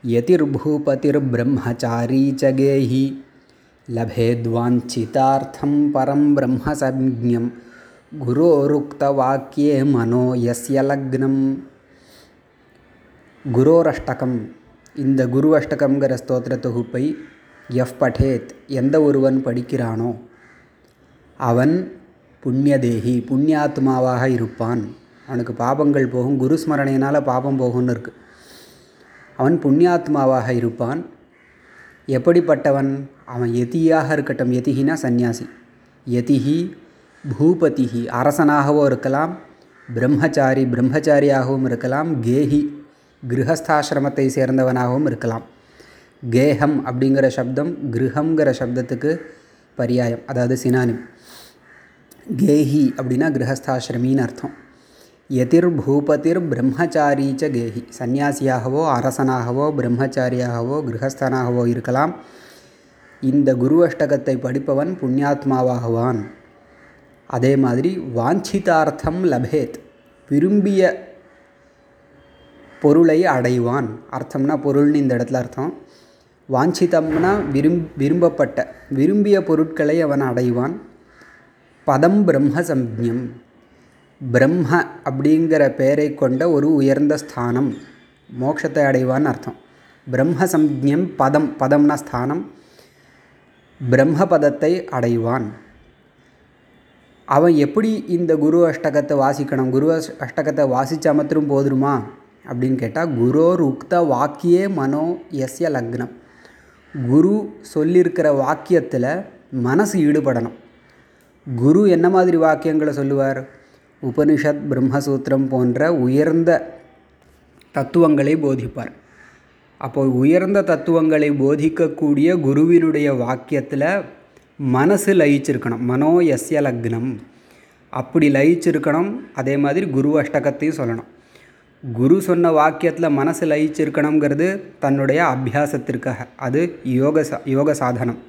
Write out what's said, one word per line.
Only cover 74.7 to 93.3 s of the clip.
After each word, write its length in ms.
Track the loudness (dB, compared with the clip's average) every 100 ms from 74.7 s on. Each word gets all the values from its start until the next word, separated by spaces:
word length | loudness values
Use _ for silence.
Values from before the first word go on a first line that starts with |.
| 2 4 4
இந்த 100 | 2
இடத்துல 260 | 0 -2 -4
அர்த்தம். 300 | -4 -6 -8 -8 -20 _ _ _ _ _ -4
வாஞ்சிதம்னா 840 | 0 0 2 2 2 0 0 0 0 0
விரும்-, 340 | 0 2 0 -4 -4
விரும்பப்பட்ட, 600 | 0 2 0 2 -2 -2 -8 -10 -8
விரும்பிய 460 | 0 2 2 2 2
பொருட்களை 540 | 2 0 0 0 0 0
அவன் 240 | 0 0
அடைவான். 500 | 0 0 0 0 -2 -6 -14 -20 _ _ -20 -20 _ _ _ _ 0
பதம் 320 | 4 4 4
பிரம்ம 380 | 4 2 2 0
சம்ஜ்ஞம், 600 | -2 -2 -4 -4 -4 -4 -6 -14 _ _ _ _ _ _ _ _
பிரம்ம 480 | -2 2 2 2 2 0 -2 -8
அப்படிங்கிற 580 | -8 -2 2 2 2 2 2
பெயரை 320 | 2 0 2 -2
கொண்ட 280 | 0 -2 0 0
ஒரு 180 | 2 2
உயர்ந்த 400 | 2 2 2 2 0
ஸ்தானம், 520 | -4 -6 -2 0 -2 -4 -16 -20 _ _ _
மோட்சத்தை 540 | -6 -4 -4 -4 0
அடைவான்னு 460 | 2 2 0 0 -2
அர்த்தம். 280 | -4 -10 -16 _ _ _ _ -6
பிரம்ம 400 | -2 0 0 0
சம்ஜ்ஞம் 580 | 2 0 0 0 0 -2 0
பதம், 320 | 2 2 0 -2
பதம்னா 380 | 0 4 4 2
ஸ்தானம், 460 | -4 -6 -4 -6 -8 -18 _ _ _ _ _ _ _